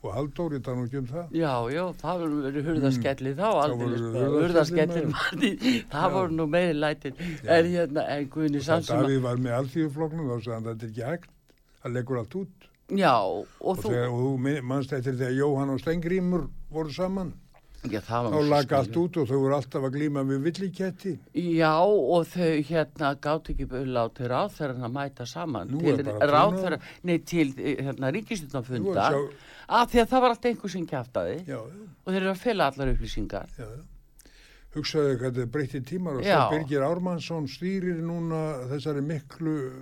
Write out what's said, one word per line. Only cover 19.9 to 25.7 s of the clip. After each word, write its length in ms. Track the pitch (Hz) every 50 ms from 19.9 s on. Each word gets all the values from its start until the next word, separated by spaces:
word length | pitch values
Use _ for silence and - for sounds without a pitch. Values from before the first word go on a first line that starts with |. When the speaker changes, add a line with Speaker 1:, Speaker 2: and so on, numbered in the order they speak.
| 127
Speaker 1:
glíma 280 | 143 151 151 143 139 135
við 200 | 135 135 139 139
villiketti. 760 | 170 165 165 196 190 156 - 190 190 180 - - 196 160 - - - _
Speaker 2:
Já, 440 | 151 175 175 165 160 165 156 156 160 180
og 440 | 202 214 202 143 120 170 175 165
þau, 360 | - - 180 180 160 160 147 151
hérna, 540 | - 165 165 151 147 - - 151 139 143 143
gátu 360 | - 147 151 160 156 - -
ekki 120 | - 135
látið 640 | 123 127 127 135 131 127 120 117 117 - - 131 120
ráðherrana 600 | 123 135 185 208 202 - 156 139 127 127 123 113
mæta 360 | 120 139 139 139 135 - 123
saman 420 | 120 - 160 175 165 131 107 85
Speaker 1:
Nú 100 | 104